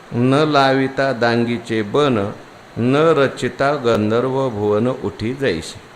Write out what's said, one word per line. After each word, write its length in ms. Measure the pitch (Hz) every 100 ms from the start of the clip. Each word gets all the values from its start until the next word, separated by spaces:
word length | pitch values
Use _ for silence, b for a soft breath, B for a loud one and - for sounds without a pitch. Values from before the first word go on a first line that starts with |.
| -
न 220 | 117 127
लाविता 800 | 135 156 147 135 135 135 135 135
दांगीचे 720 | 120 117 117 117 117 - 113
बन, 480 | 101 127 147 113 101 - - - - -
न 200 | 120 143
रचिता 760 | 160 147 131 - 123 - 139
गंधर्व 760 | 147 120 113 107 117 131 131 135
भुवन 400 | 104 104 104 120
उठी 460 | 127 107 - 110
जैसे." 540 | 135 135 80 - - -